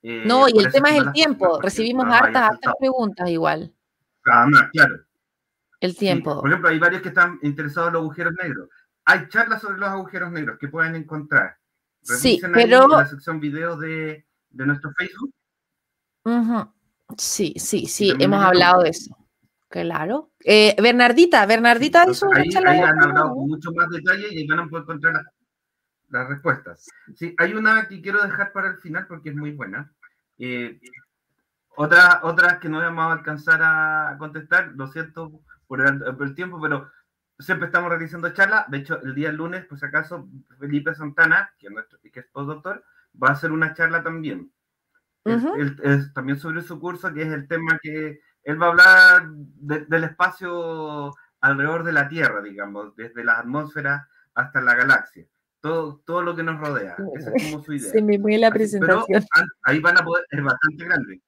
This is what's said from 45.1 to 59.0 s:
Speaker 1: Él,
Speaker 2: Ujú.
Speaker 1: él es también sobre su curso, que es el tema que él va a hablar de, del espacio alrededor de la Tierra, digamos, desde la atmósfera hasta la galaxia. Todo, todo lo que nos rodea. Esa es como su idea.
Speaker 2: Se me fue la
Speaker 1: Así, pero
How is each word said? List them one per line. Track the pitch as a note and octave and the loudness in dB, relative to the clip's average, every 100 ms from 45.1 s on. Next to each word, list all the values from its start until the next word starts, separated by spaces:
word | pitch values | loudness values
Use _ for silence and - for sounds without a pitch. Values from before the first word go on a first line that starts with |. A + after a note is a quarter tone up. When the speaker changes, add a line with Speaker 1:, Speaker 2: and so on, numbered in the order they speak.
| _ G#3+ | _ -2
Speaker 1:
Él, | A#3 | -2
Speaker 2:
Ujú. | C#4 G#4 | -2 -4
Speaker 1:
él | C#3+ C#3 | -6 -4
es | C#3+ C#3 C#3 | 0 0 0
también | C3+ C3 C#3 | -8 -6 -6
sobre | E3 E3 | -6 -10
su | E3+ D#3 | -10 -12
curso, | F3 F3 F#3 | -12 -10 -10
que | D3+ | -8
es | D#3+ | -8
el | D3 C#3 | -8 -8
tema | E3 E3 E3 | -6 -4 -4
que | D3+ D#3 D#3 D3 _ _ | -6 -10 -10 -14 _ _
él | C#3+ D#3 | -10 -2
va | E3+ | 2
a | |
hablar | E3+ F#3+ F#3 F#3 F3+ D#3+ | 6 8 10 10 8 2
de, | D3+ C#3 _ C#3+ D3+ D3+ | -16 -20 _ -6 -6 -2
del | E3 | -2
espacio | D#3+ - F3+ - F3+ F3 E3 D#3+ D#3 D3 C#3+ C3 _ _ | -2 -2 -4 -4 -10 -8 -8 -8 -10 -10 -12 -14 _ _
alrededor | C3+ C#3 C#3+ E3 | -2 -2 -2 -4
de | E3 | -2
la | D3+ C#3 | -2 -2
Tierra, | E3 C3+ G#2 | -2 -4 -4
digamos, | G2+ G2 G2+ G#2 G#2 G#2+ | -12 -12 -12 -12 -16 -16
desde | A2+ A#2 | -16 -8
la | A#2 A2+ | -2 -2
atmósfera | A#2+ D3 D3 D#3 C#3 C#3+ - _ _ - | -4 -8 -8 -8 -6 -6 -10 _ _ -8
hasta | - C3 | -6 -4
la | B2 A#2+ | 0 0
galaxia. | C3 B2+ - - _ _ _ _ | 2 0 -2 -20 _ _ _ _
Todo, | D3+ E3 D3+ C#3+ - | -6 -6 -6 -14 -8
todo | F3 | -6
lo | F3 E3 | -4 -6
que | |
nos | E3 D#3 | -8 -6
rodea. | D3+ C3+ F#2+ F2 G3 C#3 | -6 -6 -8 -12 -12 -12
Esa | B2 | -6
es | A#3 D#3 | -4 -4
como | D3+ | -10
su | C#3+ | -10
idea. | C#3+ - | -10 -2
Speaker 2:
Se | A3 | -2
me | G#3 G#3 | 0 0
fue | G#3+ G#3+ | 0 2
la | A3+ | 2
Speaker 1:
Así, | A3 G#3+ G#3 | 0 -2 -2
pero | F#3 F#3+ | 0 0